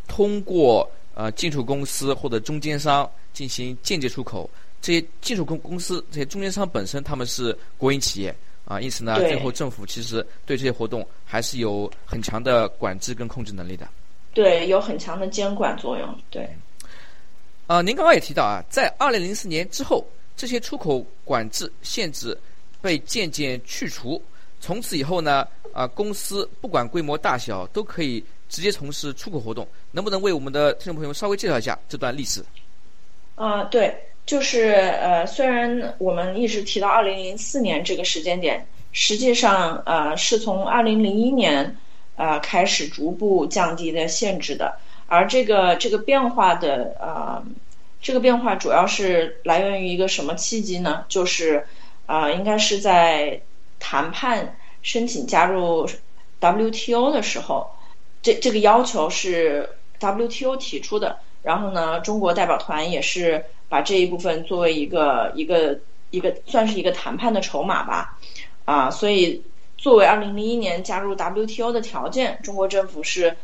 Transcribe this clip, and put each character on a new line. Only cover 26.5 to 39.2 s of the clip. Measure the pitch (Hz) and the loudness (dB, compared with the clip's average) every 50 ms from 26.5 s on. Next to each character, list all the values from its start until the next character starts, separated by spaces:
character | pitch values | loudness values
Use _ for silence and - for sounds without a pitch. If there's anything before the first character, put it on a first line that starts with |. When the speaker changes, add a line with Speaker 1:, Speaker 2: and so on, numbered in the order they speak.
| - - | -4 -6
Speaker 1:
不 | - 240 | -4 -2
管 | 170 139 120 | 0 0 0
规 | 117 156 175 160 | 0 0 -2 -2
模 | 143 147 | -2 -2
大 | 156 - 196 135 | 0 0 0 0
小， | 120 - 117 101 95 90 95 | 0 -2 -2 -4 -4 -4 -4
都 | - 208 - | -4 -4 -4
可 | - - 175 160 | -4 -4 -2 -2
以 | 135 120 113 - - - - - - | -2 -2 -4 -4 -6 -6 -8 -8 -6
直 | - 151 170 | -6 -2 0
接 | 208 - | 0 0
从 | - 147 139 | 0 -2 -6
事 | 147 - - 143 131 | -6 -4 -4 -4 -4
出 | - - 220 | -4 -4 -4
口 | 185 143 | -4 -2
活 | 110 110 113 | -2 -4 -4
动， | 120 107 - - - - - - | -4 -6 -6 -6 -6 -6 -6 -4
能 | 143 151 | -4 -2
不 | - | 0
能 | 190 190 | 0 0
为 | 196 202 175 | 2 2 2
我 | 147 | 0
们 | 135 139 135 | 0 -2 0
的 | 147 147 147 - | 4 4 4 4
听 | - - | 2 0
众 | 185 165 | -4 -4
朋 | 151 156 | -2 -4
友 | 143 143 | -4 -4
稍 | - 214 202 | -2 -2 0
微 | 202 | 0
介 | 196 - 190 | 0 0 0
绍 | 147 117 | 0 0
一 | 110 | 0
下 | 127 - - - - | 0 -2 -4 -4 -6
这 | - 127 | -4 -2
段 | 135 123 123 | -2 -2 -2
历 | 143 131 | -2 -2
史？ | - - 98 - - - - - - - - - - - - - - - - - - - | -2 -2 -4 -4 -6 -6 -6 -6 -6 -6 -6 -6 -8 -8 -8 -6 -6 -6 -6 -6 -6 -6
Speaker 2:
啊， | - 220 214 208 202 196 | -4 -2 0 0 0 0
对， | - - 240 196 - - - - - - - - | 2 2 4 4 4 2 -2 -6 -6 -6 -6 -4
就 | - 294 277 | 0 0 0
是， | 262 - 262 233 220 220 208 | 2 2 2 4 6 6 8
呃， | 196 190 185 - - - 180 180 170 170 | 8 6 6 4 2 2 4 4 4 2
虽 | - - - 269 | 2 0 2 2
然 | 262 247 240 240 240 240 240 - - - - | 2 4 2 2 0 0 -2 -2 -4 -4 -2
我 | 190 185 175 | 0 0 0
们 | 175 180 185 185 214 | 0 0 -2 0 0
一 | 247 220 | 0 0
直 | 220 208 202 | 0 0 -2
提 | - - 202 | -2 -2 0
到 | 196 202 | 2 4
二 | - 226 208 | 6 4 4
零 | 196 190 190 | 4 0 -2
零 | 185 185 202 | -4 -6 -6
四 | 220 - - - 277 | -4 -4 -4 -2 0
年 | 233 190 160 147 175 | 0 0 0 0 0
这 | - 185 | -2 -2
个 | - - | -2 0
时 | - - 170 156 | -2 -2 -2 0
间 | 180 175 180 | -2 0 0
点， | 175 147 117 - - - - - - - - | 0 0 0 -2 -4 -6 -8 -8 -8 -4 -2
实 | - - - 208 | 0 2 2 2
际 | 214 | 2